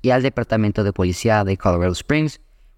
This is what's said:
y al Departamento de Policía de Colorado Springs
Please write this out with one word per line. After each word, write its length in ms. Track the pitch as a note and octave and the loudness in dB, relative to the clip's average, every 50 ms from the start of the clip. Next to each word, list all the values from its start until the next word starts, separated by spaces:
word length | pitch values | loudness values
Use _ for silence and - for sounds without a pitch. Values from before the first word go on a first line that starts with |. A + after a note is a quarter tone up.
y 80 | - B2+ | 0 0
al 120 | B2 C3 | 2 2
Departamento 640 | B2+ C3+ - B2+ A2+ - A2+ A2 G#2+ G#2 G2 - G2+ | 0 -2 -2 -4 -4 -2 -2 0 0 0 0 0 -2
de 80 | G2+ | -2
Policía 540 | G2 - F#2 F2+ F2 - - A#2 G#2+ G#2+ G2+ | 0 0 0 -2 -2 -2 0 2 2 2 2
de 100 | F#2+ G2 | 0 -2
Colorado 380 | - - G2 F2 F2 F2 F#2 - | -2 0 0 2 2 2 0 -2
Springs 480 | - - - D3 D3+ D#3 D3+ - - _ _ _ _ _ _ _ | -2 -2 -2 0 0 0 -2 -4 -8 _ _ _ _ _ _ _